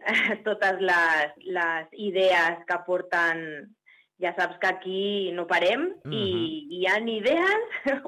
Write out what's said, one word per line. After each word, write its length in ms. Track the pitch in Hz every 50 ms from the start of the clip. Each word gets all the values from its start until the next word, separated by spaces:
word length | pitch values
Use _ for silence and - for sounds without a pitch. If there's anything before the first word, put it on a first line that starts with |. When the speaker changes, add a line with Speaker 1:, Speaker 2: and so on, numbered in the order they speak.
| -
Speaker 1:
<laughs> 380 | - 220 - - 226 208 - -
totes 360 | 220 202 202 202 190 190 180
les, 560 | 190 185 175 170 170 165 160 156 147 151 - - -
les 440 | 185 180 175 170 165 165 160 160 -
idees 720 | - - 208 202 175 185 190 185 180 175 165 165 - 170 -
que 140 | - 180 175
porten. 640 | - 180 180 175 175 - 180 175 170 170 165 165 165 156 151 143 - - - _ _ _ - _ _ _ _ _
Ja 160 | 180 170 -
saps 220 | 190 180 175 - -
que 80 | - 185
aquí 360 | 185 185 - 185 190 190 196 202 202 202 190 175
no 160 | 175 175 170 175
parem 380 | 180 170 175 180 226 269 330 370 - -
i 0 |
Speaker 2:
Mhm. 720 | - - - 440 403 381 359 - - 320 320 311 294 285
Speaker 1:
hi 140 | 175 180 180
ha 120 | 185 196 214
idees 880 | 226 226 226 214 196 254 311 339 359 381 415 440 466 - - - -
<laughs> 180 | 277 269 269 -